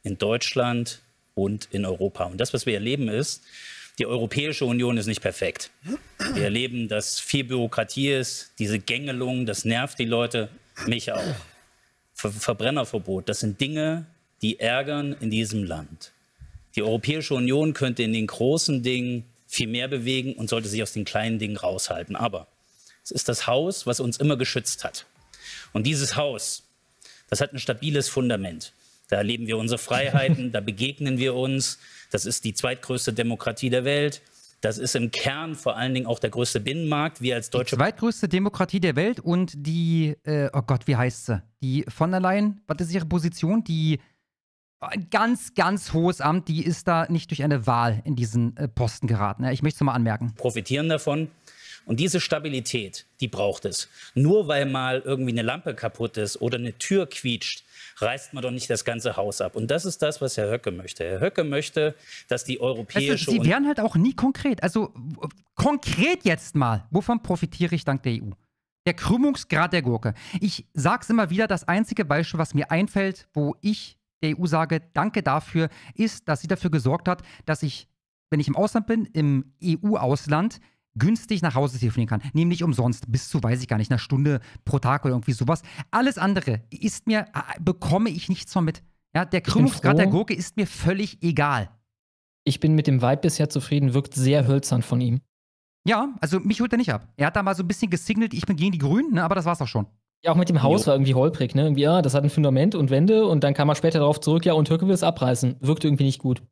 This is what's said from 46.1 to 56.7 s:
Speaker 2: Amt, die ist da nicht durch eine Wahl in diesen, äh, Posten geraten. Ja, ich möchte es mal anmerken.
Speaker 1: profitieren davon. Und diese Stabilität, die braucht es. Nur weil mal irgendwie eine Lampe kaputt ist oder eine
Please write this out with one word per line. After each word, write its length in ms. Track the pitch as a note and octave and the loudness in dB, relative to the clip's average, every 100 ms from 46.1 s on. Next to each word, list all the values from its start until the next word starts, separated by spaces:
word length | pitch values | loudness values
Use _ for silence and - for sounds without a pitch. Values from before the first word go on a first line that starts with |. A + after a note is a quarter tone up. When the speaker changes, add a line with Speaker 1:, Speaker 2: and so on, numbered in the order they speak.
| F3+ | 2
Speaker 2:
Amt, 260 | C#3+ F3+ - | 0 0 0
die 160 | D#3+ | -2
ist 240 | F3+ D#3+ - | -2 -2 0
da 200 | E3 E3 | 0 2
nicht 220 | E3 - | -2 -2
durch 120 | D#3 | -2
eine 220 | D3 C#3 A2+ | 0 2 2
Wahl 360 | A#2 A#2 A2 C3+ | 2 2 0 -2
in 100 | B2+ | -2
diesen, 400 | A#2 A#2 A#2 A#2 | 0 0 0 -2
äh, 100 | C#3 | -6
Posten 400 | - A#2 - A#2 | 0 -2 -2 0
geraten. 360 | A2 G#2 G2+ | 0 0 -2
Ja, 80 | B2+ | -2
ich 120 | C3 | 0
möchte 140 | D3 - | -2 2
es 40 | |
mal 120 | C#3+ | 0
anmerken. 420 | B2 A2+ A2 A#2 G#2+ | 2 0 0 -4 -2
Speaker 1:
profitieren 520 | B2+ A2+ G2 C3+ D#3+ | -4 -2 -2 -2 0
davon. 420 | D3+ D3+ D3 D#3 _ - - - - - | 0 0 -2 -4 _ -20 -20 -20 -20 -6
Und 140 | A2 | -2
diese 200 | F3 F3 | 0 0
Stabilität, 880 | - D#3 D#3 C3 A#2 A#2+ G2 - - _ | -2 -4 -2 -6 -4 -6 -6 -14 -20 _
die 80 | A#2+ | -6
braucht 380 | - G2+ - G2 | 0 -2 -2 -6
es. 240 | F2 - - - | -6 -10 -16 -6
Nur 340 | B2+ D3 G#3 D#3 | 2 4 4 4
weil 200 | C#3+ C#3 | 0 0
mal 340 | C3 C3 C3 | -2 -2 -2
irgendwie 280 | C3 C3+ B2+ | -2 -2 -2
eine 100 | A#2 | 0
Lampe 320 | A2+ D3+ E3+ | -2 -4 -8
kaputt 440 | A#2 A2+ - A#2 - | -6 -8 -4 -6 -4
ist 220 | G#2 - | -6 -4
oder 200 | A#2+ A#2+ | -4 -4
eine 180 | A#2+ | -6